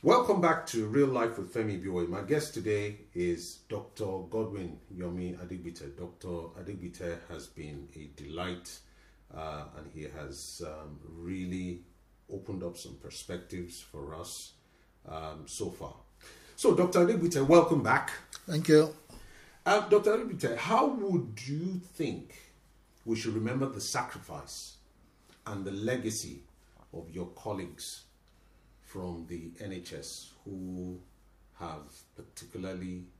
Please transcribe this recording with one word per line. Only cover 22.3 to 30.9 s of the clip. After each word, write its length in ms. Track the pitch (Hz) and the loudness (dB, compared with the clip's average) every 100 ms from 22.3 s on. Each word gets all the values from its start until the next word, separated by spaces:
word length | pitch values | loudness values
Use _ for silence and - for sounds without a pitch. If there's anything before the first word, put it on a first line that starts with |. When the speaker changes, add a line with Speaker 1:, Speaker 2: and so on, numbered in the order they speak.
| - - _ _ _ _ _ 113 | -20 -20 _ _ _ _ _ -4
Speaker 1:
we 100 | 113 | -2
should 180 | 113 | 0
remember 320 | 107 110 131 135 | -2 -2 -2 -2
the 140 | 104 | -4
sacrifice 960 | - 127 - 95 - 76 - - - - _ _ _ _ _ - - | -4 -4 -4 -10 -12 -14 -12 -14 -14 -18 _ _ _ _ _ -14 -8
and 180 | 101 | -6
the 80 | 95 | -4
legacy 680 | 98 110 127 107 104 - - - - _ - - | -2 0 0 -2 -4 -8 -12 -18 -20 _ -20 -16
of 180 | 82 82 | -14 -10
your 160 | 85 87 | -8 -8
colleagues 760 | - 110 98 87 78 - - - _ _ _ _ _ _ - | -8 -6 -6 -6 -10 -14 -14 -18 _ _ _ _ _ _ -20
from 440 | - 95 90 85 82 | -14 -10 -8 -8 -8
the 220 | 87 82 85 | -10 -10 -12
N 120 | 104 | -10
H 200 | 92 - | -10 -10
S 380 | 73 71 - - - | -12 -10 -12 -16 -18
who 560 | - 95 92 90 90 | -12 -8 -6 -6 -6